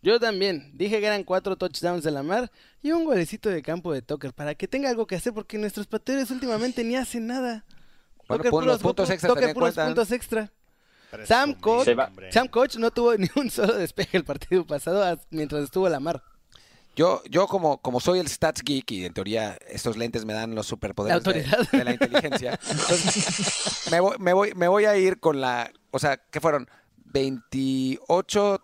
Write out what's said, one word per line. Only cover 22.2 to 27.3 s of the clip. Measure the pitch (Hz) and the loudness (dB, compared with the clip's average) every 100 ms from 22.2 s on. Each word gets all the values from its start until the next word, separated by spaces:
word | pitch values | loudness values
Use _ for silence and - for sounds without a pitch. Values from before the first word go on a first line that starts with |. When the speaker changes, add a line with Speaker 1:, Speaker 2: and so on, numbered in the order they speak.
| 156 - 123 151 | 0 -4 -4 -6
Speaker 1:
<laughs> | - | -6
Speaker 2:
entonces, | 156 151 175 180 208 202 190 196 - - - - | -4 0 2 2 0 -2 -2 -4 -4 -6 -6 0
me | 165 | 2
voy, | 190 196 | 2 2
me | 185 | 2
voy, | 185 202 | 2 2
me | 185 175 | 0 2
voy | 202 | 4
a | 214 202 | 4 4
ir | 185 180 | 4 4
con | 160 143 | 0 2
la... | 131 120 117 - _ | 0 -2 -6 -12 _
o | 135 | -2
sea, | 143 135 _ | 0 -2 _
¿qué | 151 | -2
fueron? | 160 147 123 - _ _ - 139 135 | 0 0 -4 -20 _ _ -6 -2 -2